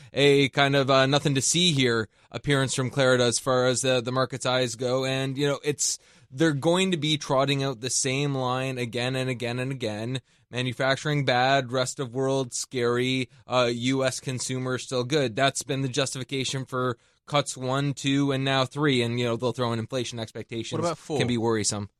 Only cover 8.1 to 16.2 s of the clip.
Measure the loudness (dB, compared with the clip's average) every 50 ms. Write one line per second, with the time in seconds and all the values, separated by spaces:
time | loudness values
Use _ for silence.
8.1 | -2 -2 -2 -2 -2 -2 -2 -2 -2 -2 -2 -4 -4 -4 -6 -4 -4 -4 -2 -2
9.1 | -2 -2 -2 -2 -4 -4 -4 -4 -4 -4 -4 -6 -6 -4 -4 -6 -4 -4 -6 -6
10.1 | -6 -6 -8 _ _ _ _ _ -6 -4 -4 -4 -4 -2 0 0 0 0 0 0
11.1 | 0 0 2 2 2 4 4 4 4 2 2 0 -2 -2 -2 -2 -4 -6 -8 -6
12.1 | -4 -2 0 0 0 0 -2 -4 -6 -8 -8 -6 -2 0 0 2 2 2 0 0
13.1 | 0 -2 -2 -4 _ -16 -8 -2 0 2 2 2 0 0 0 0 0 2 0 0
14.1 | -2 -4 -6 -6 -6 -6 -6 -6 -4 -4 -4 -4 -4 -6 -6 -4 -4 -4 -2 0
15.1 | 0 0 0 0 0 0 0 0 0 -2 -4 -4 -4 -2 -4 -2 -2 -2 -2 -2
16.1 | -4 -8